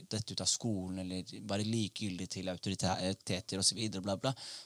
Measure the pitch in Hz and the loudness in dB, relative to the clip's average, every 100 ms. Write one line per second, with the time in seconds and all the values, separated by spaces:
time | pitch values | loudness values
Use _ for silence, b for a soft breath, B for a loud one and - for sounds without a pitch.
0 | - 107 - 92 95 - 120 101 92 95 | -4 -4 -2 -2 0 2 2 0 0 -2
1 | 92 92 87 107 110 101 107 113 101 - | -2 -4 -6 -8 0 0 2 2 2 0
2 | 107 90 92 95 92 90 104 95 92 - | -2 -2 -4 -4 -4 -2 0 2 2 4
3 | 92 98 - 92 - 95 95 95 110 98 | 2 0 0 -2 0 2 4 4 0 0
4 | 98 95 131 131 B B | 0 2 2 0 B B